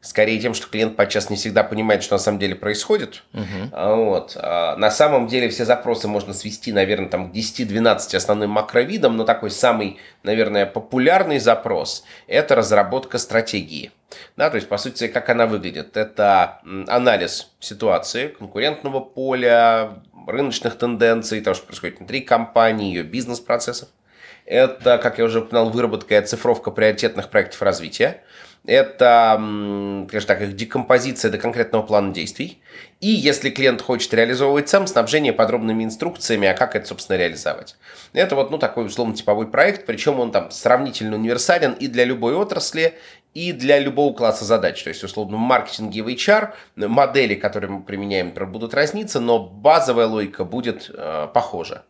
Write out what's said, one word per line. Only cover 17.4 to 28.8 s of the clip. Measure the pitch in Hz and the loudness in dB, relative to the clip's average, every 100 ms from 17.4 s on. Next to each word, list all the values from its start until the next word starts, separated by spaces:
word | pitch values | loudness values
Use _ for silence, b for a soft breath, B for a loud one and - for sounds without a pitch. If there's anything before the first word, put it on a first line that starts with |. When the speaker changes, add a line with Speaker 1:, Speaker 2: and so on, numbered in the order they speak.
| - _ | -12 _
Speaker 1:
ситуации, | - 104 113 90 - 120 143 | -14 -4 0 0 0 -6 -8
конкурентного | - 101 101 131 151 143 131 | -10 -12 -4 -4 -4 -6 -6
поля, | 131 - 131 131 123 117 117 113 110 95 _ - - | -8 -8 -4 0 4 6 6 4 0 -8 _ -20 -8
рыночных | 120 139 113 117 - | -4 -2 -2 -6 -4
тенденций, | 123 117 117 113 110 110 | -4 2 4 2 0 -4
того, | 107 | -2
что | 92 - | -4 -6
происходит | - 87 - | -12 -10 -12
внутри | 92 127 | -8 -8
компании, | 127 117 113 - 113 110 101 | 0 0 2 2 4 2 -4
её | 87 | -6
бизнес-процессов. | 80 107 120 120 - 117 117 120 - _ _ B B B - | -6 -8 -8 -10 -4 -4 -2 -8 -12 _ _ B B B -2
Это, | 123 131 - 123 120 | 2 2 4 4 4
как | 120 117 | 2 0
я | |
уже | 117 113 | 0 0
упоминал, | 113 120 113 | 0 0 2
выработка | 113 117 107 - | 2 0 -2 2
и | 107 | 2
оцифровка | 101 113 120 117 - | 2 -2 0 0 -2
приоритетных | - 107 107 113 - 98 | 2 2 2 -2 -2 -2
проектов | 107 95 - | 0 0 0
развития. | 101 - 82 - 123 180 B B B B - | 0 0 -6 -2 -2 -2 B B B B 2
Это, | 123 | 4